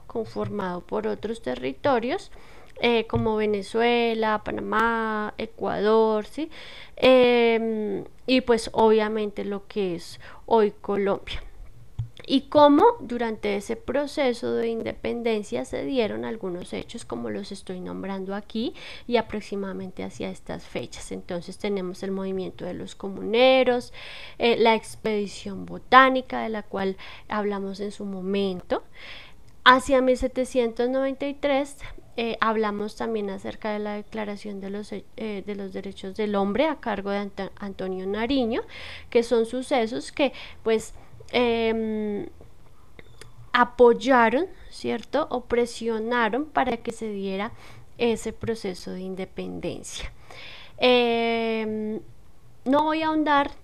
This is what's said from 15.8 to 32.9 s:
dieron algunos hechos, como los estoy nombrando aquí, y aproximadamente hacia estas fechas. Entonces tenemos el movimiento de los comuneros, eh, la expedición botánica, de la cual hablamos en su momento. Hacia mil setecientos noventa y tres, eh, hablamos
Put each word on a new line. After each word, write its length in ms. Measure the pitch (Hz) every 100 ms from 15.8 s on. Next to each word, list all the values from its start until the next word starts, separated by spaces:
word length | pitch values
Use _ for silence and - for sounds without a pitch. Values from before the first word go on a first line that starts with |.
dieron 400 | 277 262 208 220
algunos 480 | 240 226 190 175 -
hechos, 320 | 196 196 233
como 260 | - 233 233
los 220 | 208 202
estoy 300 | 196 - 185
nombrando 520 | 180 180 190 196 185
aquí, 400 | 202 - 220 269 - - - -
y 100 | 233
aproximadamente 880 | 220 214 - 202 196 190 185 - 190
hacia 240 | - 190
estas 340 | 190 - 160
fechas. 480 | - 165 - - -
Entonces 460 | 190 - 175 165 185
tenemos 440 | 208 202 180 185
el 100 | 196
movimiento 520 | 190 190 190 180 -
de 100 | 175
los 220 | 180 190 -
comuneros, 960 | 196 190 190 220 262 262 247 247 240 - - - - -
eh, 160 | 233 -
la 160 | 226
expedición 920 | 220 - - 214 214 196 - 202 190 175
botánica, 760 | 175 - 254 262 262 254 247
de 80 | 226
la 140 | 214
cual 320 | - 196 196 190 - - -
hablamos 540 | 214 208 202 196 196
en 100 | 208
su 140 | - 202
momento. 800 | 190 185 202 196 180 - 285 - - - - - - - - -
Hacia 360 | 262 254 262
mil 160 | 254 247
setecientos 720 | 262 254 254 254 233 233 240
noventa 380 | 262 269 269 277
y 60 |
tres, 440 | 285 285 269 277 - - - - -
eh, 220 | 233 -
hablamos 560 | 220 220 214 208 214